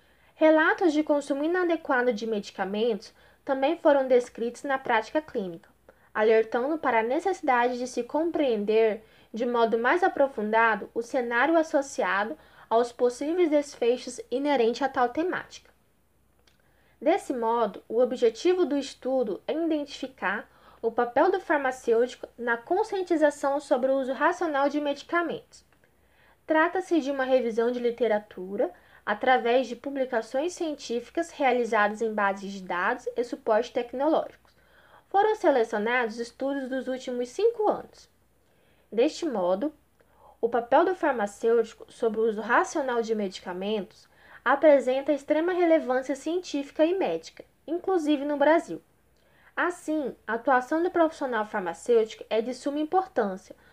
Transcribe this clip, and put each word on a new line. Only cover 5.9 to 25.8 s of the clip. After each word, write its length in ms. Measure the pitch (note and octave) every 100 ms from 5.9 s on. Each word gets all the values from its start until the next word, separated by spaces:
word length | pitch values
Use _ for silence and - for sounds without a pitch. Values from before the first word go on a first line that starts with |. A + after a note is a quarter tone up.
| _ _
alertando 640 | - A3 A3 A3 A#3 C4+ D#4
para 240 | C#4 A#3
a 20 |
necessidade 760 | A3+ D4 G4 F4+ D4+ B3 B3 B3
de 80 | B3
se 160 | B3
compreender 1000 | A#3+ D4+ E4+ D#4+ C#4 G#3+ G#3 G#3+ A3 G#3 - _ _
de 140 | G#3+ B3
modo 320 | A#3+ A3+ A3+
mais 240 | B3 F4
aprofundado 880 | F#4 - C4+ C4+ G#3+ A3 A3+ G#3 -
o 80 | A3+
cenário 560 | A#3 C4+ A#3+ A#3+ C#4+ E4
associado 800 | D#4 D4 C#4 - F#3+ F#3+ A3 D#4 - - -
aos 240 | A3+ A#3+
possíveis 560 | - B3 B3 C#4+ F4+ E4+
desfechos 720 | D4 C#4+ - A#3 B3 - - -
inerentes 520 | B3 C#4+ C4+ A3+ A#3+
a 60 | C4+
tal 180 | C4+ A#3+
temática. 600 | D4+ F4+ - - - _ _ _ _ _ _ _ _ _ _ _ _ _ -
Desse 320 | C4+ F#4+ -
modo, 500 | B3+ A3+ A#3 G#3+ - -
o 140 | A3+
objetivo 640 | B3 B3+ A#3 - F4 F#4 C#4+
do 100 | C#4+
estudo 640 | C#4 - B3+ C4 A3 - -
é 60 |
identificar 920 | D4 E4 D4+ D4 - - - F#3 G#3 - _ - -
o 120 | A3+
papel 360 | A3+ A#3+ C4+ F4+
do 120 | F#4+
farmacêutico 880 | - D4+ C4 C4 - A3+ B3 - - -
na 180 | A#3+ A#3
conscientização 1040 | - F4+ G#4+ F#4+ F4+ D#4+ D4+ D4 C#4 C#4+
sobre 320 | - C4+ C4
o 80 | C4+
uso 140 | B3+
racional 560 | C4 D4+ - E4+ C#4 C#4+
de 120 | D4
medicamentos. 840 | D4 C#4 - E4+ E4 G3 - - _ _